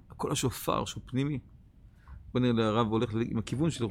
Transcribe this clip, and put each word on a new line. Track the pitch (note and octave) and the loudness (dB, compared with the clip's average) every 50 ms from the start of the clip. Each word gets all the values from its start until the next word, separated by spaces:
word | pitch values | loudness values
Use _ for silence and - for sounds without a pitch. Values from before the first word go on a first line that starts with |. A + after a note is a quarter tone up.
| - - | -14 -14
הקול | - - - - | -10 -6 -4 -2
השופר | D3 - - A#2+ - - - - - A2+ A#2 | -2 0 0 -2 -2 -2 -2 -2 0 0 -2
שהוא | - - A2+ - | -4 -8 -10 -8
פנימי. | - B2 B2+ C#3 D3 D3 B2 - - - - - - - - - - - - - - - - - - | -4 -2 0 0 0 -2 -4 -8 -12 -20 -20 -20 -20 -20 -20 -20 -20 -20 -20 -20 -20 -20 -18 -8 -2
בוא | - B2 | 0 2
נראה, | B2 B2 A#2 A2+ A2+ | 4 4 4 4 4
הרב | A2 G#2+ A#2 A#2+ | 4 4 4 4
הולך | G#2 A2 A2+ B2 A2+ G#2 A2+ A#2+ - | 4 2 2 2 2 0 -2 -2 0
עם | A2+ A2+ | -2 -2
הכיוון | G#2 - B2 A#2+ D#3+ D#3+ | -2 -2 0 0 2 0
של | - - A#2+ G2 | 0 0 -2 -4